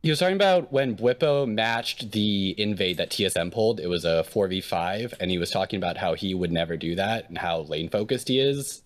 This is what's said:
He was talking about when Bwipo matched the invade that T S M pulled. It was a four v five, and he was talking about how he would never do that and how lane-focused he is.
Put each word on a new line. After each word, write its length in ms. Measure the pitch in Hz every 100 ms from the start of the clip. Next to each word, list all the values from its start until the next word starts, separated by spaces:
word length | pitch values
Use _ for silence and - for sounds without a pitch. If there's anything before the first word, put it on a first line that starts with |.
He 60 | 160
was 100 | 151
talking 160 | 180 190
about 360 | 196 180 -
when 240 | 135 135 101
Bwipo 500 | 120 123 156 143 135
matched 640 | 107 113 117 120 - 120
the 440 | 107 104 101 95 92
invade 400 | 107 98 95 85
that 120 | 87
T 160 | - 98
S 100 | 90
M 160 | 85
pulled. 280 | 113 110 113
It 80 | 87
was 180 | 87 85
a 180 | 82
four 240 | 80 110 95
v 140 | 95
five, 520 | - 90 87 101 120 -
and 100 | 90
he 80 | 90
was 140 | 87
talking 260 | 98 95 101
about 200 | 90 85
how 160 | 95
he 200 | 80 98
would 180 | 92 87
never 260 | 85 82 82
do 180 | 82 87
that 320 | 98 113 -
and 100 | 85
how 240 | 87 82
lane-focused 640 | 76 78 82 104 110 127 -
he 120 | 127
is. 440 | 139 139 135 -